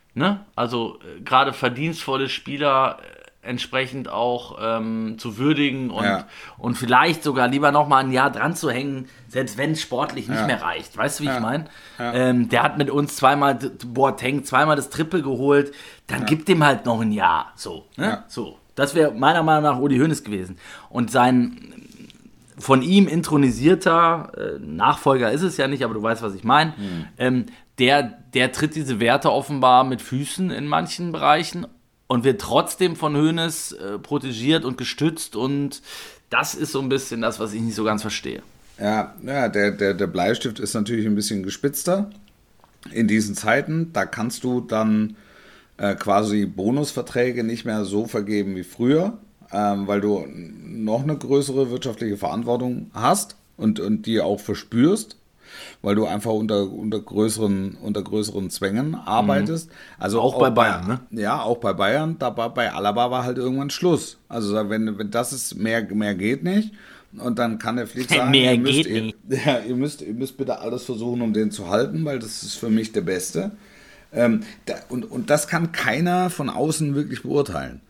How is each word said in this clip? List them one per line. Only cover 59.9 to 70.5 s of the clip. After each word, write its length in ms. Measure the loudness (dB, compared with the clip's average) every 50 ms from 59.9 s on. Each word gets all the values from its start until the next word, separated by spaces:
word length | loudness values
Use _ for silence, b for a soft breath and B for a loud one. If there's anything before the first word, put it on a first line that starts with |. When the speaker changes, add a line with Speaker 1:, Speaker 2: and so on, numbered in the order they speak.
| B B
Speaker 2:
Also 220 | -4 -2 0 2
Speaker 1:
Auch 140 | 2 2 4
Speaker 2:
auch 40 | 4
Speaker 1:
bei 100 | 4 4
Speaker 2:
bei 200 | 6 6 4 4
Speaker 1:
Bayern, 180 | 4 0 -2 -2
ne? 120 | -4 -4 -6 -8 -6 -4
Speaker 2:
Ja, 200 | -2 0 0 0
auch 160 | 0 -2 -2 0
bei 160 | 0 -2 0
Bayern. 420 | 2 2 2 2 2 0 -2 -4 -2
Da 180 | -4 -4 -2 -2
war, 160 | -4 -4 -2
bei 180 | -2 -2 -2
Alaba 400 | -2 -2 0 0 2 2 2 0
war 120 | 0 -2 -2
halt 120 | -2 -2 -2
irgendwann 320 | -2 -2 -2 -2 -4 -4
Schluss. 480 | -4 0 2 2 2 2 0 -4 -14 _ _ -10
Also 240 | -6 -4 -2 -2 0 0 -2 -2
wenn, 280 | -2 -2 -2 -2 -4 -4
wenn 140 | -6 -4
das 220 | -2 -2 -2 -2 -4
ist, 220 | -8 -8 -8 -6 -4
mehr, 260 | -2 -2 0 -2 -2 -2 -4
mehr 220 | -4 -2 -2 -2
geht 280 | -2 -2 -2 -2 -2 -2
nicht. 280 | 0 0 0 0 -2 -6 B B B B B B B -16 -10
Und 220 | -6 -4 -2 -2
dann 200 | -2 -2 -2 -4
kann 160 | -4 -4 -4
der 120 | -4 -4 -6
Flick 220 | -6 -8 -4 0
Speaker 1:
<laughs> 0 |
Speaker 2:
sagen, 220 | 0 2 4 4
Speaker 1:
Mehr 220 | 6 6 6 6 4
Speaker 2:
„Ihr 60 | 4
müsst, 160 | 4 4 2 2 2
Speaker 1:
geht 40 | 2
Speaker 2:
ihr, 140 | 0 -2
Speaker 1:
nicht. 160 | -2 -4 -8 -10 -8 -4
Speaker 2:
<laughs> 160 | -4 -2 0
ja, 140 | 0 0 0
ihr 160 | 0 -2 -2
müsst, 260 | -2 -2 -4 -6 -8
ihr 120 | -10 -10 -8
müsst 240 | -6 -6 -8 -6 -6
bitte 220 | -6 -4